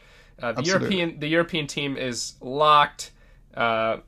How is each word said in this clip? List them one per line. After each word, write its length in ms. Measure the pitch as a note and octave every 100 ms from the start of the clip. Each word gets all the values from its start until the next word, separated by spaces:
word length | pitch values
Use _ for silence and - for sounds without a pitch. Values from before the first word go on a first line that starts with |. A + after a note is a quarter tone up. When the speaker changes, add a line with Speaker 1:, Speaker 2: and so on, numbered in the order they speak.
| - - - -
Speaker 1:
Uh, 120 | A#2+
the 80 | A2+
Speaker 2:
Absolutely. 360 | D#3 F#3 C3 F#3+
Speaker 1:
European, 240 | E3+ D#3
the 80 | D3
European 380 | E3 E3+ E3 C#3+
team 320 | - C#3+ C3
is 340 | B2+ A#2 - -
locked. 720 | B2+ C#3 D3+ D3+ D3 - - - - - _
Uh, 440 | - A#2 A2+ A2+ A2